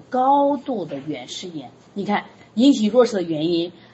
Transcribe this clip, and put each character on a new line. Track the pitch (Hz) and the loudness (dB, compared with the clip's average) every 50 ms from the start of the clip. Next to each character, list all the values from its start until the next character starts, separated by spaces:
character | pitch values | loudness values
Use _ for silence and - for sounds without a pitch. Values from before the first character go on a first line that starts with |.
| - - | -10 -6
高 | - 254 254 269 277 285 285 285 294 | -2 0 2 2 4 4 4 2 0
度 | - - 285 247 208 165 | -2 -4 -6 -6 -6 -6
的 | 151 139 139 | -8 -10 -10
远 | 135 151 143 123 123 - | -8 -8 -10 -10 -10 -14
视 | - - 196 180 | -14 -12 -12 -12
眼。 | 160 147 123 120 - - - - | -12 -12 -14 -16 -18 -20 -20 -12
你 | - 202 185 | -10 -8 -4
看 | 196 202 - - - - - - - - | -2 -4 -4 -4 -8 -16 -20 -20 -6 0
引 | 214 254 285 | 4 4 4
起 | 254 202 214 | 4 4 2
弱 | 208 208 254 233 | 4 4 4 4
视 | 214 214 | 4 2
的 | 190 | -2
原 | 175 165 160 147 156 175 | -4 -2 -2 -2 -2 0
因， | 175 165 170 180 - - - - | 0 -2 -2 -4 -8 -14 -20 -20